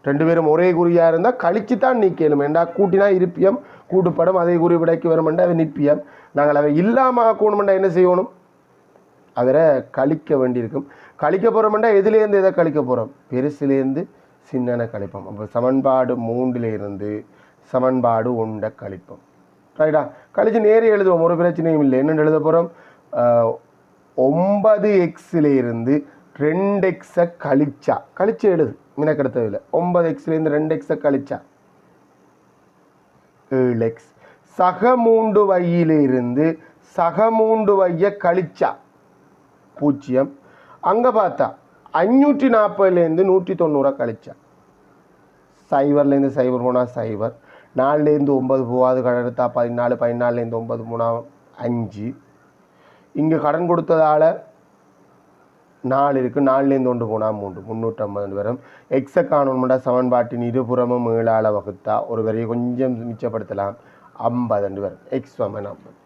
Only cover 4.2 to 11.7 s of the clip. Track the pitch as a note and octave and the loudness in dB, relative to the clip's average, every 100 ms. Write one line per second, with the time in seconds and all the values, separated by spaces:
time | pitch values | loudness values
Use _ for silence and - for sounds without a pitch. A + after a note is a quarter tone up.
4.2 | E3+ F#3 E3+ F3 E3+ E3+ E3 E3 E3 D#3+ | 2 2 2 2 2 2 2 0 2 2
5.2 | D#3+ D3+ F3 E3 D#3 - C#3+ D3 - - | 2 2 2 2 -2 0 0 0 -4 -20
6.2 | - C#3+ D3 C#3+ D3 D3+ G3 B3 C4 B3 | -8 0 2 2 2 2 2 2 2 2
7.2 | A3+ A3 G#3+ G3+ G3+ F#3+ G3 E3+ F3+ F3+ | 2 2 0 2 2 2 2 2 4 2
8.2 | A#3 - _ _ _ _ _ _ _ _ | -2 -10 _ _ _ _ _ _ _ _
9.2 | _ - B2+ C#3+ D#3+ C3+ - - C#3 D#3 | _ -2 2 4 4 2 -2 -4 -2 -2
10.2 | - C#3+ B2+ B2 A#2 C#3 C#3 - - - | -2 0 0 -2 -4 -8 -10 -20 -20 -6
11.2 | D3 F#3 A3+ A3 G#3+ | -2 0 2 2 0